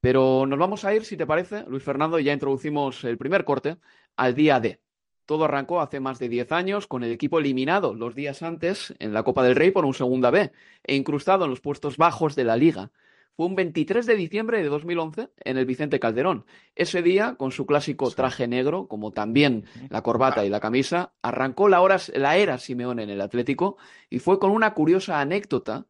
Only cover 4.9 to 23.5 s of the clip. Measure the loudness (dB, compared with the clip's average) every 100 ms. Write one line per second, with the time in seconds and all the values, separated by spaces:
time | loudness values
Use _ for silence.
4.9 | _ _ _ -6 -2 0 -2 -4 -4 -4
5.9 | -6 -8 -6 -4 -4 -2 -2 -2 -4 -6
6.9 | -6 -4 -4 -2 0 0 -2 0 0 0
7.9 | -4 -8 -8 -10 -8 -10 -4 -4 -4 -8
8.9 | -10 -4 -2 0 4 4 6 4 4 0
9.9 | 0 0 2 4 4 2 _ _ _ -2
10.9 | -2 0 -2 2 2 2 -4 -6 -6 -6
11.9 | 4 4 4 -2 0 2 4 4 2 -10
12.9 | _ _ _ _ -4 -2 0 -2 -2 0
13.9 | 0 2 0 0 -4 -2 -2 0 -4 -2
14.9 | -4 -4 -6 -12 _ -4 -2 0 -2 -2
15.9 | 0 0 0 0 -2 -8 _ _ -4 -2
16.9 | 2 2 2 0 -4 -8 -6 0 0 0
17.9 | -4 -4 0 -2 -2 -2 0 0 -2 -8
18.9 | -10 -8 -6 0 2 4 2 -6 -20 -8
19.9 | -6 -2 2 2 2 0 -2 0 0 0
20.9 | -2 -4 _ -6 -4 -4 2 4 6 6
21.9 | 4 0 -2 2 4 2 -2 -6 -6 -6
22.9 | -6 -6 -6 -4 -2 -2